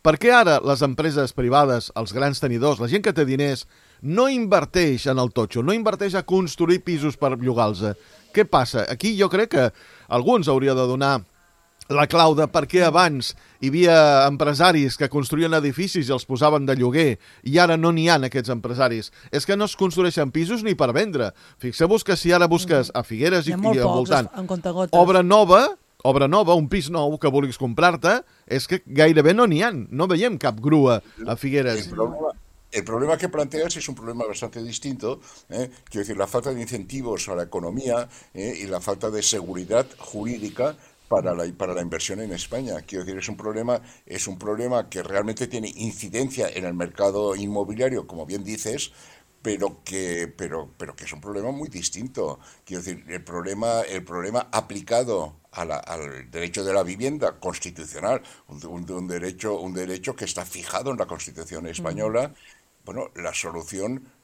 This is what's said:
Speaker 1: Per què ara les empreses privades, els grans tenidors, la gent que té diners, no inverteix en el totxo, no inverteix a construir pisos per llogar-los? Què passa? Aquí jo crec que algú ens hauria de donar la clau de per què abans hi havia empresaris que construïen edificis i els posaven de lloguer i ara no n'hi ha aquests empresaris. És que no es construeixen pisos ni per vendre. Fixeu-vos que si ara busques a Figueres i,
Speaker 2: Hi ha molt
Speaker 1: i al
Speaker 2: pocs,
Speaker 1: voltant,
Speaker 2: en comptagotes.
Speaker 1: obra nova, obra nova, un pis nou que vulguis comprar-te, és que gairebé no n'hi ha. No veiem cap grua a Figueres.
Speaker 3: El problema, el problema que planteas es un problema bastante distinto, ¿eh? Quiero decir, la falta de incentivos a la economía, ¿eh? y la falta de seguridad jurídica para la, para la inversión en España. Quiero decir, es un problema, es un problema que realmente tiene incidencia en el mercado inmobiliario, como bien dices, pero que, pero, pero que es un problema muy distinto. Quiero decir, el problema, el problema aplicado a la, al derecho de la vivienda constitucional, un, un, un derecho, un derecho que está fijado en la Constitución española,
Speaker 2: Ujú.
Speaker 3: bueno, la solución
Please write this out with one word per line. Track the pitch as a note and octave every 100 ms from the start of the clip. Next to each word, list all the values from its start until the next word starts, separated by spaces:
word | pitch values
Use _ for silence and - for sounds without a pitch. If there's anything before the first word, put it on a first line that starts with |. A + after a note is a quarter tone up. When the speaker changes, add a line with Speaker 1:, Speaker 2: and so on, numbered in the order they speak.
Speaker 1:
Per | D#3+ D#3
què | A#3
ara | B3 F3+ D3
les | C3+ C3+
empreses | C#3 B2 D#3 D3 C3 -
privades, | B2 C3+ C#3+ A#2+ -
els | - A2 G#2
grans | C#3 C3+
tenidors, | C3+ A#2+ C3+ C3+
la | A#2
gent | F#3
que | G#3
té | D#3+ C#3
diners, | C3+ C#3+ C3 - _ _ _
no | C#3 F3+ C4
inverteix | C4 A3 F#3+ D3 F#3 E3 B2 C#3
en | C3
el | B2+ -
totxo, | G#2+ A#2+
no | C3 A3
inverteix | A3 F#3+ G3+ F#3
a |
construir | E3 F#3 F3+ - E3+ F3+
pisos | F3+ E3 D3 C3
per | C#3+ B2+
llogar-los? | B2 A#2 G#2+ F#2+ G#2+ G2+ _ - _
Què | - G#3
passa? | D#3 B2 B2 G#2
Aquí | - G#3 G#3
jo | G3
crec | F#3+ A3+
que | D#4+ B2 - - - -
algú | B2 C3 A#3+
ens | D3+
hauria | C3+ C3+
de | C3 B2+
donar | C3 C#3 C3+ F#2 _ _ _ _ _ -
la | C#3+ D3
clau | E3 D#3+ D3+
de | D3+
per | E3 C#3+
què | F3+
abans | E3+ D#3+ F3+ C#3 - - _ _
hi | C3+
havia | D3+ F3 E3 D3+ C#3+ C#3
empresaris | C#3+ D3 C#3+ F3 E3 C#3 -
que | C#3+
construïen | D3 C3 D#3 E3 D#3+
edificis | C#3+ C3 F#3+ F3+ B2+
i |
els | C3 -
posaven | C3 D3+ D3+ C#3
de | C3
lloguer | B2 C#3 D#3 A2 - - -
i | D#3
ara | F3 E3
no | E3 E3
n'hi | E3
ha | D#3+ C3
aquests | B2+ A#2+
empresaris. | A#2+ A#2 B2 C3 A2+ G2+ - -
És | C#3+ C#3
que | G3
no |
es | G#3
construeixen | - F#3+ E3 F3+ E3+ C#3+
pisos | D3+ E3 A#3
ni | G#3+ F3+
per | C3+
vendre. | B2 G#3+ D3+ G#2+ - - _
Fixeu-vos | B2 - E3 G#3+
que | - F3+
si | E3+
ara | F3 F3
busques | E3+ F3+ D3+ B2
a | -
Figueres | A#2 A2 D3+ F3+ D3+
i, |
Speaker 2:
Hi |
ha | F3+
molt | G#3+ G3+
Speaker 1:
i |
al | F#3
Speaker 2:
pocs, | F3 D#3
Speaker 1:
voltant, | D3 A2+ -
Speaker 2:
en | F#3
comptagotes. | F3+ F3+ F3 F#3 E3+
Speaker 1:
obra | F3+ F#3+
nova, | F3+ G#3 G3 F#3+ C#4 G4 _ _
obra | C3 C#3 C#3
nova, | F#3 F3+
un | E3+ D3
pis | G3 D3
nou | E3+ D3 D3+
que | D#3
vulguis | C3+ C#3 A#2
comprar-te, | C3 A#2 F3 E3 E3 A#3 - _ _
és | C3+ -
que | F#3
gairebé | - C3+ D#3 D#3 D3
no | G3+ A#3+
n'hi | D#3
ha. | A3+
No | E3 G#2 B2+ F#3
veiem | F3 A#3+ E3
cap | C#3 A2
grua | B2+ D3+ C3+ A2+ - - A2
a | A2+
Figueres. | C#3 C#3 C3 A2 F#2
Speaker 3:
El | G2+
problema, | A2+ D3+ D#3 - - _ _
el | A2
problema | G2 A2+ C#3+ D#3+
que | F3+
planteas | D#3 C#3+ D#3 E3 E3
es | -
un |
problema | E3 A2+ A#2+ A2+
bastante | G2+ A2+ A#2+
distinto, | A2+ A2 C#3 B2+ G#2+ C#3 - - _
¿eh? | G2 B2 - -
Quiero | G#2+
decir, | G2+ G2
la | G2
falta | B2 B2+
de | B2+
incentivos | A2+ A#2+ F#2+ C3+ A#2+ F#2+ -
a |
la | F2+
economía, | F2 F#2+ E2+ A2 C3+ A#2+ A#2+ - _
¿eh? | F#2 G#2 F2
y | G2
la | F#2
falta | F2 G2 A2
de | G#2+
seguridad | G2 G#2+ F2 F2+ F2+ A2 C3 -
jurídica | - G#2+ G#2+ A#2+ G#2 - C3+ D3+ _ _ _
para | G#2 F2+
la, | F2 E2+ F2+
para | F#2
la | F2+
inversión | F2 E2 - G2
en | A2
España. | F2 - A#2 C3 E2 D2
Quiero | F#2+
decir, | F2+ F#2+
es | G2+
un | F#2+
problema, | G#2+ G#2+ A#2 A#2+ - -
es | _ F#2 -
un | F2+
problema | G#2 G#2+ B2 B2 G2
que | F#2
realmente | F2 G2 G#2 A2 B2
tiene | A#2+ G#2+ D#2+
incidencia | A2+ - G2+ G#2+ C3 C3 G2
en | F2+ F2+
el |
mercado | F2 F2 - G2+ G2 G#2
inmobiliario, | G2 G2+ G#2 G2 G#2+ C3 A#2+ -
como | F2 D2+
bien | G2+
dices, | G2 G#2+ G#2+ C3+ - _ - - _ _
pero | A2+ G2+ G2 -
que, | - F#2+ F#2 E2+ E2+ -
pero, | F2 D#2+ D2 _
pero | D#2+
que | C#2 C#2+
es |
un | D2+
problema | G2+ G2+ A2
muy | C#3 D3+
distinto. | F#2+ F2 F2+ B2+ C3 E2 C2+ - _
Quiero | _ F2+
decir, | E2+ F2 D#2
el | F2
problema, | E2+ F2 F2+ G2+ A#2 A#2 G#2+
el | F#2+
problema | F2 F2 F#2 A#2 -
aplicado | A2 - G2+ F2+ A#2 B2+ G2+ D#2 D#2 _
a | -
la, | E2+ D2
al | - E2 D2 C2 B1+
derecho | D#2+ F2 F2
de | F#2+
la | F#2+
vivienda | F2+ F#2+ B2+ D3+ G#2 -
constitucional, | F2+ D#2+ - - D2+ D2+ F#2 C3 - - _
un, | D2 D#2+
un, | F2 F2
un | F#2 F#2
derecho, | F2 F2+ F2+ A2 G2
un | F#2
derecho | F#2 F2+ F#2 F#2
que | G2 G2
está | -
fijado | F#2 F2+ E2+ F#2 B2+
en | A#2+
la | F2+
Constitución | E2+ - D#2+ E2 E2 E2
española, | E2+ E2+ D#2+ A2 A2+
Speaker 2:
Ujú. | C#3+ D3 _ _ _ _
Speaker 3:
bueno, | - G#2 - -
la | E2+
solución | - F2 E2 D#2+ F#2+ G#2 C3 C3 _